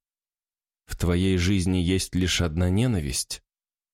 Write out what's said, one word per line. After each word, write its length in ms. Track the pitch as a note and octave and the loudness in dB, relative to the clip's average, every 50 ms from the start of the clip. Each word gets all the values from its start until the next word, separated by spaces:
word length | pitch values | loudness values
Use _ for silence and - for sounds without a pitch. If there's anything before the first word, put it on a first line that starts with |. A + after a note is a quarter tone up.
| _ _ _ _ _ _ _ _ _ _ _ _ _ _ _ _ _ - | _ _ _ _ _ _ _ _ _ _ _ _ _ _ _ _ _ -12
«В 100 | - - | -8 -2
твоей 400 | - E2 F2 F2 F#2 F#2+ F#2+ F2+ | 0 0 2 2 2 2 2 2
жизни 400 | F2 F#2 G#2 F#2+ F2 F#2 F#2 F#2 | 2 2 2 2 0 0 0 0
есть 380 | F2 E2+ F#2 F#2 - - - | 2 2 0 0 -2 -2 -2
лишь 260 | F#2 F#2 F2 - - | -2 0 0 0 0
одна 280 | F2 E2 D2+ E2+ F2+ F2+ | -2 -2 0 0 0 2
ненависть?» 720 | F#2 G2+ A#2+ C3 A#2 F2+ D2+ C#2 - - - - - - _ _ _ _ _ _ _ _ _ _ | 2 2 2 0 0 -2 -2 -4 -4 -6 -6 -8 -10 -14 _ _ _ _ _ _ _ _ _ _